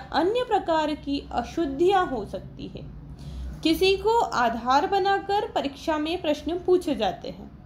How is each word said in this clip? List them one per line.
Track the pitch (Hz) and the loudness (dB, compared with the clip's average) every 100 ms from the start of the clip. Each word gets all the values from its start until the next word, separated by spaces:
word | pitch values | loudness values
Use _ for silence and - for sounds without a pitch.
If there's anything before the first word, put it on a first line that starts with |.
| - | 0
अन्य | - 349 480 494 | 2 2 2 2
प्रकार | 415 - 320 302 | 0 2 2 2
की | 302 - 277 - | -2 -4 -4 -2
अशुद्धियां | - 240 - 339 277 349 392 359 | -4 -4 -2 -2 2 4 4 2
हो | 247 | -2
सकती | 196 190 - - 190 | -6 -8 -10 -12 -12
है। | - - - - - - - - - | -12 -14 -14 -16 -14 -12 -10 -10 -4
किसी | 311 320 381 392 | 0 4 4 4
को | 403 466 | 4 4
आधार | - - 247 226 240 269 359 | 2 2 2 0 2 2 4
बनाकर | 392 381 392 - 403 427 | 2 2 2 2 0 0
परीक्षा | 339 269 - - 302 | -2 -2 -4 -2 -2
में | 311 349 | -2 -2
प्रश्न | 320 285 - 359 | -2 -2 -2 -2
पूछे | 359 359 311 | 4 4 4
जाते | 233 202 - - | 0 0 -2 -8
हैं। | - - - | -12 -14 -18